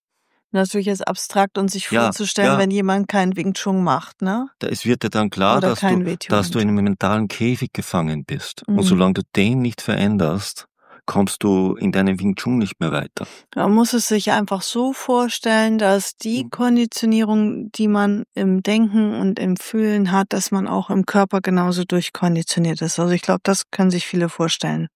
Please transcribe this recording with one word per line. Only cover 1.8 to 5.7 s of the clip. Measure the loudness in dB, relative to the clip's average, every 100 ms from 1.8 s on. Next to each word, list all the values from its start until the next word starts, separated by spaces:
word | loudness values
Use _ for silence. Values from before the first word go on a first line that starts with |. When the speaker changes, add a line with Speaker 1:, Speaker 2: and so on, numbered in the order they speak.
| -2
Speaker 2:
Ja, | 2
Speaker 1:
vorzustellen, | 2 0 -4 0 2
Speaker 2:
ja. | 4
Speaker 1:
wenn | 2
jemand | 2 0 0 0
kein | 0 0 0
Wing | -2
Chun | -4 -2 0
macht, | 2 0 -2 -6
ne? | -4 -2 -6 -6
Speaker 2:
Da, | -6
es | -4
wird | 0 0
dir | 0
dann | 0 0
klar, | 2 2 4
Speaker 1:
Oder | 2